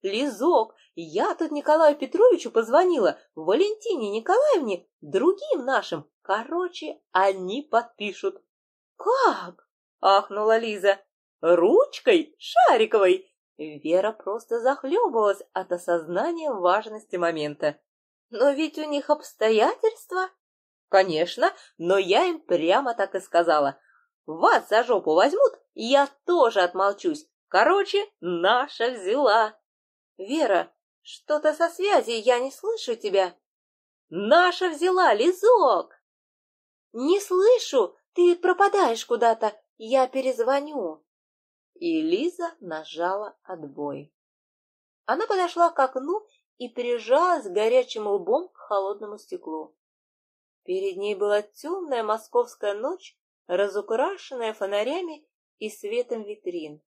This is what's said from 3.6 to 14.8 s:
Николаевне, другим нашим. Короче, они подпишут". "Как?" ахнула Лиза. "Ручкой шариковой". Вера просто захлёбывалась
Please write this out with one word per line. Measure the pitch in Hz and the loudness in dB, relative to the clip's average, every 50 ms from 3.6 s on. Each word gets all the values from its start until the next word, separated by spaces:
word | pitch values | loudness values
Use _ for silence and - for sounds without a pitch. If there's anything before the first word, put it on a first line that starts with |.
| 381 415 440 427 - 466 392 285 220 202 | 2 0 -2 -6 -6 -6 -4 -4 -4 -6
Николаевне, | 202 226 226 - 370 480 587 605 539 370 277 220 190 175 _ _ _ _ | -6 -6 -2 0 0 2 2 2 2 0 0 -2 -6 -6 _ _ _ _
другим | - 151 135 196 247 339 392 - 571 622 539 330 247 | -18 -4 -2 2 2 2 0 0 -2 -4 -4 -4 -2
нашим. | 254 269 226 190 - 180 156 151 _ _ _ | -2 -2 -2 -2 -4 -8 -10 -10 _ _ _
Короче, | _ - 190 214 226 294 330 349 359 349 349 - 311 302 - _ _ _ | _ -4 -4 -4 -4 -6 -6 -6 -6 -6 -8 -12 -12 -12 -14 _ _ _
они | - 185 190 196 190 190 185 180 208 269 | 0 2 2 2 0 -2 -6 -6 -6 -8
подпишут". | 294 _ - 226 233 - _ _ 208 208 185 - - 196 185 - _ _ _ _ _ _ _ _ _ _ _ | -6 _ -2 -2 -2 -2 _ _ -10 -10 -10 -6 -8 -8 -8 -8 _ _ _ _ _ _ _ _ _ _ _
"Как?" | _ - 392 480 539 508 392 254 196 180 180 175 _ _ _ _ _ _ _ _ _ | _ -2 0 0 2 2 0 0 -2 -8 -14 -16 _ _ _ _ _ _ _ _ _
ахнула | - 190 196 196 202 - 202 208 214 220 226 226 | 2 4 4 4 2 0 -6 -2 0 2 2 2
Лиза. | 233 226 208 196 175 202 196 - _ _ _ _ _ _ _ _ | 0 -4 -8 0 0 0 0 0 _ _ _ _ _ _ _ _
"Ручкой | - 165 175 175 170 202 294 427 554 571 - - - - 453 330 311 - _ _ | 2 4 4 6 6 6 6 6 4 4 -2 -4 2 4 4 4 2 -2 _ _
шариковой". | - - - - 740 640 320 226 220 214 - 214 196 185 185 190 - _ _ _ _ _ _ - | -16 -2 2 4 6 6 6 4 2 2 4 4 4 4 4 2 -2 _ _ _ _ _ _ -14
Вера | 151 156 151 147 - 151 170 185 196 214 | -14 -14 -14 -10 -2 0 2 2 2 0
просто | 220 _ - 190 202 233 226 _ 233 233 | -4 _ -10 -8 -8 -10 -8 _ -6 -2
захлёбывалась | 226 254 277 277 | 0 -2 -2 -2